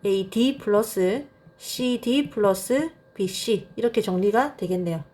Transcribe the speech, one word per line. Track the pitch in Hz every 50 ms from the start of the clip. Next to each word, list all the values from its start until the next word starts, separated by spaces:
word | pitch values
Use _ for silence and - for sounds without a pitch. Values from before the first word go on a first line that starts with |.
| -
에이디 | 202 190 196 190 190 - 226 240 262 277 277
플러스 | - 220 208 208 226 220 - 196 185 185 202 269 285 - _ _ _ - - _
씨디 | - - - - 247 254 247 226 - 233 247 285 285 285
플러스 | - 226 208 196 190 190 - - 240 269 311 320 - - _ _ _
비씨 | - 202 185 190 - - - 226 185 - - -
이렇게 | - 220 240 233 233
정리가 | 208 - 185 180 190 202 208 226 262 294 - -
되겠네요. | - 170 185 180 180 170 165 160 143 -